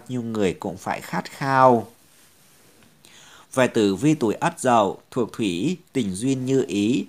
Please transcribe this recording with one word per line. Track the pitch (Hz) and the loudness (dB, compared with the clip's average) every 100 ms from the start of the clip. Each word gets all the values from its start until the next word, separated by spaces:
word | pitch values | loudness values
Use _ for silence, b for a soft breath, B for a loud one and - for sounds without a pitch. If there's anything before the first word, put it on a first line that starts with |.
| - | -4
nhiêu | 127 | -8
người | 117 110 95 | -6 -2 -2
cũng | 90 101 90 | -2 -6 -8
phải | - - | -8 -8
khát | - 175 - | -8 -8 -8
khao. | - 139 135 131 120 107 - _ _ _ _ _ _ _ _ _ _ B B B B B | -8 0 4 6 6 0 -14 _ _ _ _ _ _ _ _ _ _ B B B B B
Về | 131 123 | 0 2
tử | 117 101 | 4 2
vi | 95 143 | 2 2
tuổi | 156 113 | 2 0
Ất | 95 165 170 | -2 -4 -2
Dậu | 135 117 98 - _ | 2 2 2 -2 _
thuộc | 131 101 | -4 -4
Thủy, | - 107 85 135 185 _ | -2 -2 -2 -2 -4 _
tình | 135 101 | -4 -4
duyên | 92 127 131 127 | -4 -2 -2 0
như | 135 - | 0 0
ý | 101 104 156 | 0 0 0